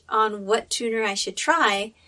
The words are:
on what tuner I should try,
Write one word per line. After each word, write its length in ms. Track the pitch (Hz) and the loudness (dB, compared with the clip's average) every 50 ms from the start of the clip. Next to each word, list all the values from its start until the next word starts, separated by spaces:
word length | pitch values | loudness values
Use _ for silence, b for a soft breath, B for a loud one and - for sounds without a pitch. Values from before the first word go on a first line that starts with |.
| _ | _
on 380 | - - 220 220 220 208 208 196 | -2 0 0 0 0 -2 -6 0
what 240 | 190 214 233 - - | 0 0 0 0 -4
tuner 340 | - - 240 233 226 226 220 | -6 -4 -2 -2 -2 0 0
I 100 | 202 196 | -2 -2
should 220 | 202 - 190 185 | -2 -4 -6 -6
try, 580 | - - 302 320 330 277 214 202 196 202 226 b b b | -2 0 2 4 4 4 2 2 0 -2 -6 b b b